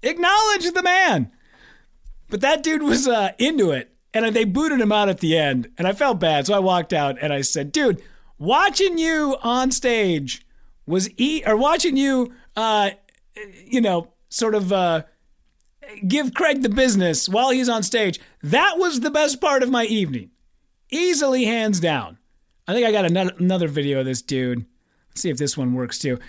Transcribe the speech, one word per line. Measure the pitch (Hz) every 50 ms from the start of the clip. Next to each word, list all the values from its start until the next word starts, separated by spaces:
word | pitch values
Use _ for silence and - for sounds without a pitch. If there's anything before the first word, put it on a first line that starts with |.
Acknowledge | - 262 330 339 349 349 392 427 440 427 415 392 339 359
the | 339 370 359
man. | 359 359 370 381 339 226 156 123 - _ _ _ _ _ _ - - - - _ _ _ _ _ - - - - -
But | - 202
that | 220 269 320 311 277
dude | 320 320 294
was, | 302 294 - - 269
uh, | 262 240 220 202 185 -
into | - 233 285 330 285 208 170
it, | 143 127 117 _ _ _ _ _ -
and | 220 226 226 214
they | 233 220
booted | 208 180 262 311 320 302 254
him | 226 202
out | 208 208 208
at | 202 185 -
the | - 160 156
end, | 156 151 143 135 127 117 - -
and | - 170
I | 185 202
felt | 202 285 277 233 175
bad. | 175 165 156 143 139
So | 160 208
I | 202
walked | 190 190 185 180 165 -
out, | 185 156 143 139 135 120
and | 147 151
I | 143 139
said, | 139 - - 160 139 147
"Dude, | - 311 294 247 185 - - - - - - - -
watching | - 143 175 254 302 370 403 392 - 381 381 349
you | 320 320 320 330 311 302 285 262 - -
on | 233 240 254 262 262
stage | 254 - - 247 240 226 208 190 170 151 139 127 - - - _ _ - - - - _ -
was | - 165 190 190 - -
e-, | - 254 285 311 311 226
or | - 220
watching | 214 262 294 320 330 294 339 269
you, | 269 277 277 269 254 247 240 - - - - -
uh, | 214 220 226 214 208 202 196 196 - _ _ _ _ _ _ _ 208 214 202 185 - -
you | - 233 262
know, | 233 202 185 170 170 - _ _ _
sort | _ - - 233 220 214
of, | 214 196 180 202
uh, | 190 180 175 165 160 151 - _ _ _ _ _ _ _ _ _ _ - _ _ _ - - - 202 196
give | 185 208 294 294 254 -
Craig | - - 311 285 277 254
the | 233
business | 202 226 262 262 220 196 180 170 160 151 - -
while | 185 214 247 269
he's | 254 254 254 247
on | 233 226
stage, | 202 - - 233 214 190 165 - - - _ _
that | - 147 156 277 339 403 349
was | 330 370 359 311 247
the | 233 311
best | 285 302 311 294 277 254
part | - 302 285 262 254
of | 247
my | 262 240 226
evening. | 214 226 214 196 156 131 117 95 - _ _ _ _ _ _ _ _ _ _ _ _
Easily, | - 302 349 359 349 277 294 269 262 254 247
hands | 214 233 233 220 214 202 180
down." | 165 170 151 131 107 82 85 _ _ _ _ _ _ _ _ _ _
I | - 185
think | 240 240
I | 226
got | 214 208 190
another, | 165 170 185 190 185 - -
another | 180 180 190 185 175 156
video | 143 151 143 143 139 135
of | 131
this | 131 131 123
dude. | - - 139 131 127 123 123 120 110 _ _ _ _ _ _ _ _ _
Let's | _ -
see | - 180
if | 147
this | 127 147 143 -
one | - 131 123 123
works | 127 123 120 -
too. | - - 143 127 123 -